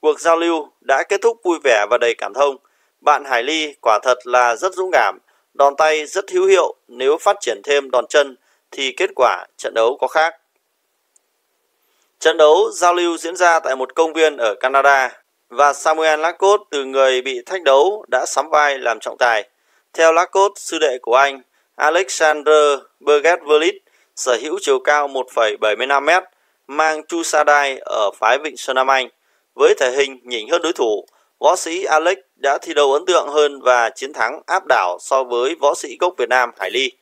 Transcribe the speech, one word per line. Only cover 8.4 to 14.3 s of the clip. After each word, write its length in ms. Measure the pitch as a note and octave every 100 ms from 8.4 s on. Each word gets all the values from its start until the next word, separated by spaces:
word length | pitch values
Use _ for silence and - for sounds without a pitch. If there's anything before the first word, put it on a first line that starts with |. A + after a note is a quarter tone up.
| _ _ _
thì 200 | - C3+ B2+
kết 120 | F#3+ -
quả 300 | A#2+ F2+ F2+ _
trận 160 | -
đấu 240 | G#2+ A2+ -
có 60 | C3
khác. 280 | D#3+ E3 - _ _ _ _ _ _ _ _ _ _ _ _ _ _ _ _ _ _
Trận 180 | D#3+ E3+
đấu 340 | D3+ E3 A3+
giao 220 | F#3+ F3
lưu 240 | F3 F3 E3
diễn 180 | E3 F3+
ra 240 | F3+ E3
tại 160 | D#3+ C3+
một 200 | C3 -
công 180 | D#3+
viên 240 | D#3+ D#3